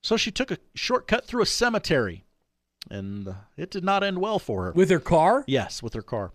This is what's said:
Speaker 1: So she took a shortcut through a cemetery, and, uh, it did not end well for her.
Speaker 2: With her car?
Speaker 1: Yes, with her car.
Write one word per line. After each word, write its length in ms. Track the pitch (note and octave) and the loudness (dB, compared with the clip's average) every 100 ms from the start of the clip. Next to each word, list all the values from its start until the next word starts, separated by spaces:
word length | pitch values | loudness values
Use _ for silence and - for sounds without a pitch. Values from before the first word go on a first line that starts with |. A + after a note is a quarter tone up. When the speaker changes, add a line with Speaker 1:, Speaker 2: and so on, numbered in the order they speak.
Speaker 1:
So 140 | - A3 | 0 0
she 140 | - | 0
took 200 | - - | -2 -4
a 60 | F3 _ | -6 _
shortcut 520 | - - E3+ - A#3 - | -8 -2 -2 2 -2 0
through 160 | B3 | -2
a 60 | - | 0
cemetery, 760 | - A#3+ A3 - C3+ G#2 F2 _ _ _ _ _ _ - | 2 0 0 2 2 0 -6 _ _ _ _ _ _ -14
and, 380 | G2+ G2 G2+ G2 | -10 -8 -8 -10
uh, 60 | F#2+ - - | -12 -16 -14
it 140 | E3+ | -10
did 120 | G3 | -6
not 200 | F3+ G3 | 0 0
end 160 | G3 F#3 | 0 -2
well 200 | G3 G#3+ | -2 -2
for 260 | - G2+ F2+ | -2 -4 0
her. 60 | |
Speaker 2:
With 180 | E3 F#3 | 2 4
her 80 | E3+ | 4
car? 440 | - E3+ E3 B3+ C4+ | 4 4 6 4 2
Speaker 1:
Yes, 340 | C3 F#2+ - | -2 -2 -8
with 100 | A#2 | -8
her 80 | A#2+ | -10
car. 280 | - A2+ F#2+ | -6 -6 -6